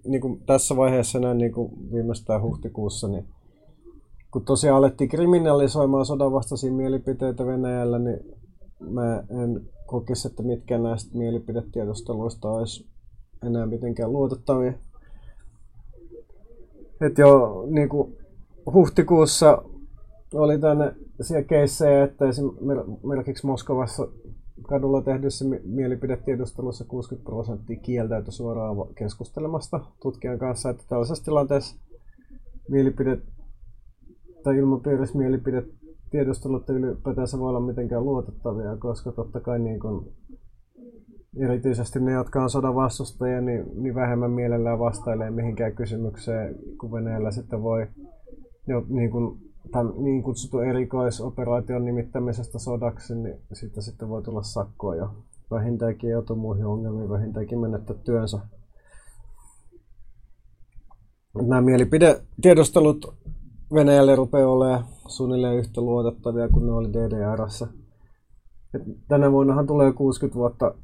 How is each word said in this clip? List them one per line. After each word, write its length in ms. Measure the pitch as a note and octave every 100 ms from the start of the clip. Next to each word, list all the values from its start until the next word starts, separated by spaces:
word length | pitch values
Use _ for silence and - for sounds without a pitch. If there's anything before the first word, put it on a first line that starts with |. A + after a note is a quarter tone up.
niinku 360 | B2+ C3 C3 - -
tässä 300 | C3+ - C3
vaiheessa 440 | C3 C3 A#2 B2+
näin 180 | B2 A#2+
niinku 400 | A#2 A2+ A#2 - -
viimeistään 500 | A#2 A#2 A2 - G#2+
huhtikuussa, 680 | A2+ G#2+ A2 - G#2 - G#2
niin 160 | G2 - - _ _ - _ - - _ - -
kun 140 | B2
tosiaan 340 | G2+ C3+ D3+ C3+
alettiin 320 | C3+ - C3
kriminalisoimaan 960 | D#3 F3 F3 D#3+ C#3+ C3+ D3+ C#3 C3+ C3
sodanvastaisia 680 | C#3+ C#3 C3+ B2 C3 C3
mielipiteitä 760 | C3 C3 C3+ C3 B2 B2+ B2 B2+
Venäjällä, 520 | B2+ B2 B2 A#2+ A#2+
niin 200 | A#2+ G#2+ - - - - - -
mä 440 | - A#2+ A#2 A2+ -
en 300 | B2 A#2+ A2+ - - -
kokisi, 420 | B2 A#2+ B2 B2
että 140 | -
mitkään 400 | A#2 A#2+ - A#2+
näistä 360 | A#2 A2+ - A#2+
mielipidetiedusteluista 1300 | A#2 A#2 A#2 A#2 - B2 G#2 G#2 - A2 A2+ - G#2+
olisi 360 | A2 A2+ - - - - - - -
enää 240 | A#2+ A#2 A2
mitenkään 460 | A#2 A#2+ A#2+ A2+
luotettavia. 600 | C#3 C3+ C3 - C3 B2+ C3 - - - - - - - - - - - - E4+ F4 - - - - - - - -
Et 180 | D#3 -
jo 460 | C#3+ C#3 A2+ F#2+ B2
niinku 460 | D#3 C#3+ D3 - - - - - - -
huhtikuussa 920 | F3+ D3 - D3+ E3 D#3 - D#3 - - - - - - - -
oli 240 | C#3+ D3+ D3
tänne 360 | D3+ D3 C#3+ - - -
siellä 220 | A#2 D#3+
keissejä, 600 | C#3+ D#3 C#3+ - D3 C#3
että 240 | C#3 - C#3
esimerkiksi 1160 | A#2+ C#3 - B2+ C3+ F#2 G#2 A#2+ C#3 - B2+ C#3
Moskovassa 600 | C3 - B2+ B2 - - - - - - -
kadulla 400 | A2+ C#3 C3+ C3+
tehdyssä 420 | C3 C3+ C#3 -
mi-, 160 | C3+ B2+
mielipidetiedustelussa 1200 | F2+ B2 B2+ B2 B2+ A#2+ - B2 A#2+ - B2+ A#2
kuusikymmentä 460 | A#2+ B2+ A#2+ A#2+ -
prosenttia 500 | A2 A2+ G#2 - A2+
kieltäytyi 500 | - A#2+ A2+ A2+ G#2+
suoraan 440 | - A#2 A2+ A2 G2+
va-, 120 | -
keskustelemasta 840 | - G#2 - A#2+ - D#3 E3 - D#3+ - _
tutkijan 360 | C3+ - B2+ B2
kanssa, 320 | B2+ A#2+ C3
että 140 | A2+ -
tällaisessa 360 | A#2+ A#2+ E3
tilanteessa 520 | - D3 C#3 C#3+ C#3 - - - - - - - - - -
mielipide-, 520 | C#3 C3+ C3+ C3 A#2+ - - - - - - - _ - - - -
tai 140 | C#3 C3+
ilmapiirissä 600 | C3+ B2+ C#3+ C3+ C3+ C#3
mielipidetiedustelut 1500 | C3 B2+ C3 B2 - - - - - D3 C3+ C3 C3+ C3 C3
ei 60 | C3
ylipäätänsä 640 | B2+ - C#3 C3 B2 C3
voi 100 | B2+
olla 120 | B2
mitenkään 440 | B2 B2 A#2+ A#2+
luotettavia, 720 | C3+ C3 A#2+ - B2 G#2+ G#2 G#2+
koska 360 | A#2+ A2 B2
totta 280 | A2+ A2 A#2+
kai 180 | B2 A#2+
niin 220 | A2+ G#2+
kun 320 | G#2+ G2+ - - - - - - _ - B3 - - - - -
erityisesti 640 | B2+ B2 C3 A#2+ A2 C3+
ne, 120 | B2+
jotka 300 | C3 B2 C3+
on 80 | B2+
sodan 240 | C3+ C3
vastustajia, 640 | B2+ C3 - - - B2 B2+
niin, 240 | B2 A#2 - E2+
niin 120 | C3
vähemmän 360 | B2 B2 A#2+ A#2+
mielellään 480 | B2 A#2+ A#2+ A#2 A2+
vastailee 520 | A#2 G#2 B2 A2 A2
mihinkään 440 | A2+ A#2 G#2+ A2+
kysymykseen, 800 | G2+ A2 A2 A2 G#2+ - A2+ G#2 F#2 - -
kun 120 | A2+
Venäjällä 380 | A2+ A2+ A2 G#2+
sitten 320 | A2 B2 A2
voi 240 | A2+ A2+ A2 - - - - - - - -
jo 180 | A#2+ A2
niin 220 | B2 A#2
kun 300 | A#2+ A#2 E2+ - - -
tämän 200 | B2 A#2 G2+
niin 240 | C#3 C3+
kutsutun 440 | B2 A#2 C3 B2+ B2+
erikoisoperaation 1200 | B2+ B2 B2+ B2 A2+ A2+ - A#2+ A#2+ A#2+ B2
nimittämisestä 720 | A#2+ A#2+ A#2+ A#2 B2 A#2+ A#2+ A#2+
sodaksi, 560 | B2 A#2+ A#2+ - -
niin 220 | A#2 A2 - -
siitä 280 | G2 G#2+ G#2
sitten 280 | G#2 - A2
voi 140 | A2
tulla 200 | G#2 G#2+
sakkoa 540 | G2+ A2 G2 - G2+ E2
ja 140 | G2+ G#2 - - -
vähintäänkin 600 | A2+ A2+ A#2 A#2 A2 A#2
joutua 260 | A#2 A2+ A2+
muihin 300 | A2 G2+ G#2
ongelmiin, 440 | G#2+ A2 A2 G#2
vähintäänkin 480 | G#2 A2 A2 G#2 A#2+
menettää 380 | A2+ A2 G#2+ A2+
työnsä. 340 | - A#2 G#2+ G#2 - - - - _ - - - - - - - - F4 _ - - - - - - _ - - - - - _ _
Nämä 260 | G#2+ A#2 B2+
mielipidetiedustelut 1500 | B2+ B2+ B2 D#3 E3 - - - F3+ D#3+ D3+ F3 D3+ D3 - - - - - - -
Venäjälle 420 | D3+ C#3+ C#3+ C3+ C3+
rupeaa 320 | B2 C#3+ C3
olemaan 380 | C3 C3 B2 A#2+ - -
suunnilleen 500 | - B2+ B2+ B2 B2
yhtä 220 | A#2 A#2
luotettavia 680 | A#2+ A#2+ A#2 A#2 A#2+ A#2 A2+
kuin 180 | - A#2
ne 60 |
oli 160 | A#2 A2
D 220 | A2+ A2+
D 260 | G#2+ G#2 A2
R:ssä. 320 | G#2+ - A#2 - - _ - - _ - - - -
Et 80 | - G#2+ - -
tänä 240 | C#3+ C#3+
vuonnahan 340 | C#3 C3+ C#3 C#3+
tulee 260 | D3+ C3+
kuusikymmentä 460 | C3 C3+ B2+ C#3 B2+
vuotta 360 | A#2+ - - -